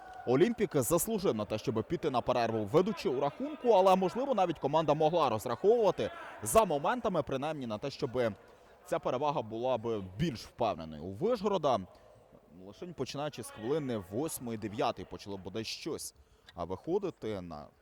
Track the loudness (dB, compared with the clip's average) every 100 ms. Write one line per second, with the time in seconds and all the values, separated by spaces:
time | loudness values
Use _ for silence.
0 | -16 -6 2 4 4 4 0 2 2 2
1 | 2 0 0 0 -2 -4 -2 -2 -2 -2
2 | 0 0 2 2 2 0 2 2 2 0
3 | -2 0 -2 -2 -8 -2 4 6 8 6
4 | 4 0 0 2 2 0 0 2 2 4
5 | 4 4 2 2 -2 2 4 6 4 2
6 | -2 -4 -14 -10 2 4 6 2 0 0
7 | 0 0 0 -2 -4 -6 -6 -6 -6 -4
8 | -2 0 0 -2 -14 -20 -20 -16 -6 -2
9 | 0 0 0 0 -4 -2 0 0 0 -4
10 | -4 -2 -2 -2 -8 -2 0 0 -6 -10
11 | -10 -4 -2 0 0 2 2 2 -2 -16
12 | -20 -20 _ -20 _ -20 -18 -14 -12 -8
13 | -8 -6 -8 -10 -14 -8 -2 -2 -2 -4
14 | -4 -4 -4 -6 -8 -6 -6 -2 -2 -2
15 | -8 -12 -12 -12 -8 -8 -8 -8 -8 -8
16 | -10 -16 _ _ -14 -8 -6 -6 -2 -2
17 | -2 -6 -6 -6 -8 -12 -14 _